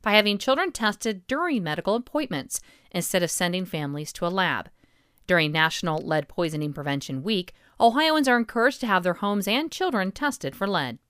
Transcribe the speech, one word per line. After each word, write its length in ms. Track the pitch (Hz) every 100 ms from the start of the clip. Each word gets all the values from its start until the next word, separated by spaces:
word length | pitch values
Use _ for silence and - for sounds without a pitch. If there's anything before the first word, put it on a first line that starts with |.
by 120 | 220
having 240 | 208 208 202
children 340 | - 269 370
tested 560 | - 220 208 226 196 _
during 360 | 269 349 262
medical 320 | 165 151 175
appointments 640 | 220 247 294 285 151 - - - - _
instead 320 | 180 170 190
of 80 | 170
sending 340 | - 180 180
families 480 | 185 165 147 143 151
to 140 | - 170
a 20 |
lab. 400 | 190 180 120 - _ _ _ _ _ -
During 240 | 180 151
National 480 | 156 156 - 175 156
Lead 300 | - 156 147
Poisoning 460 | - 170 151 151
Prevention 480 | 143 143 143 - 131
Week, 320 | 160 208 175 - _ _
Ohioans 480 | 233 247 320 311 269
are 80 | 240
encouraged 440 | 226 233 240 269
to 60 | 233
have 160 | 190
their 120 | 180
homes 340 | 175 202 208 196
and 240 | 240 311
children 400 | - 370 247 190
tested 420 | - 294 262 143
for 140 | - 202
lead. 300 | 185 131 127